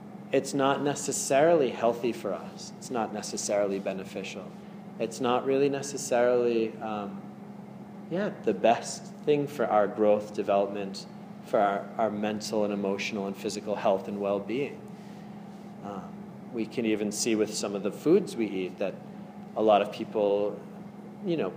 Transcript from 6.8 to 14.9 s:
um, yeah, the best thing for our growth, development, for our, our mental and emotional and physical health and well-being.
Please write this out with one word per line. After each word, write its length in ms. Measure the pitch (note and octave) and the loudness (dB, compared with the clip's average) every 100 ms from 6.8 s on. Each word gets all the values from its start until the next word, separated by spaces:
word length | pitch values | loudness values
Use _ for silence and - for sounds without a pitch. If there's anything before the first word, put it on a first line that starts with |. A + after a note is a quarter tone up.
um, 400 | A2 G#2+ G2+ G2+ - - - - - - - - - | -6 -4 -6 -8 -12 -14 -16 -16 -16 -16 -16 -14 -6
yeah, 220 | E3+ G3+ - | -2 -2 -2
the 100 | - | 0
best 500 | G2+ A2+ A#2 - - - - - | 4 4 4 0 -10 -12 -6 2
thing 220 | D3 C#3+ | 4 2
for 180 | - A2 | 0 4
our 220 | G#2+ G2+ | 6 4
growth, 460 | - G#2+ G#2 - | 4 6 6 2
development, 720 | - G2+ G2+ G2+ G2+ F#2+ G2 - - - - - | -6 2 4 4 -2 -6 -8 -12 -14 -16 -16 0
for 140 | A#2+ | 4
our, 260 | G2+ G2+ - - | 4 2 -4 0
our 120 | A2 | 0
mental 540 | G#2 G#2 G#2+ - A2 | 2 -2 -2 -2 0
and 100 | G#2 | 2
emotional 540 | G2+ G2 G2+ G2+ A2 G2 | 2 0 0 -2 -2 -4
and 80 | G2 | -4
physical 400 | A2 G2+ G#2+ G2+ | -4 -4 -4 0
health 320 | A2+ G2 G2 | 4 2 0
and 120 | G2+ | -4
well-being. 600 | G2+ G2+ G2 A#2 C3+ - - | 0 0 -2 -4 -4 -6 -14